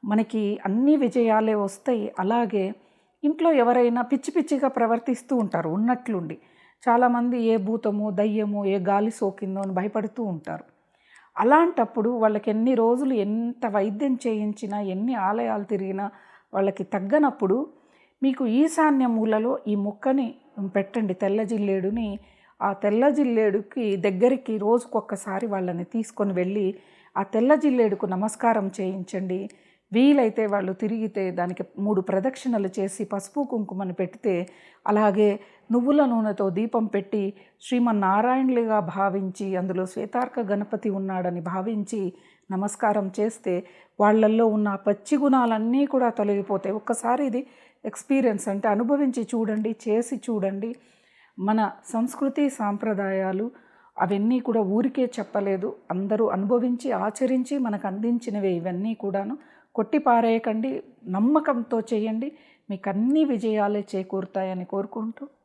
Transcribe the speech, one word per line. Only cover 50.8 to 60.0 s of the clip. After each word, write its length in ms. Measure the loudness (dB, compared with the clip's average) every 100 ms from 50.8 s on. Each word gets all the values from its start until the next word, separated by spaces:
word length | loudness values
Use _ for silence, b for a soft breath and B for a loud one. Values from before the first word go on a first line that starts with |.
| b b b b b -6
మన 320 | -2 0 0 -4 -8
సంస్కృతి 560 | -4 -4 -2 -4 0 0
సాంప్రదాయాలు 1040 | 0 -4 -2 -2 -2 -2 -2 -2 -2 -4 b b b b -4
అవన్నీ 400 | -2 0 2 0
కూడా 220 | 0 0
ఊరికే 440 | 2 0 0 0 -2 -2
చెప్పలేదు, 560 | -6 -4 -2 -2 -4 -8 _
అందరూ 360 | -6 -2 0 0
అనుభవించి 640 | 0 0 2 2 -2 -2
ఆచరించి 640 | -2 -2 -2 0 0 -2 -2
మనకు 300 | -2 -2 -4
అందించినవే 640 | -4 -2 -2 -2 -2 -2
ఇవన్నీ 420 | -2 -2 -4 -4
కూడాను. 440 | -4 -4 -4 -4 -8 b b b -4
కొట్టి 220 | 0
పారేయకండి, 880 | 0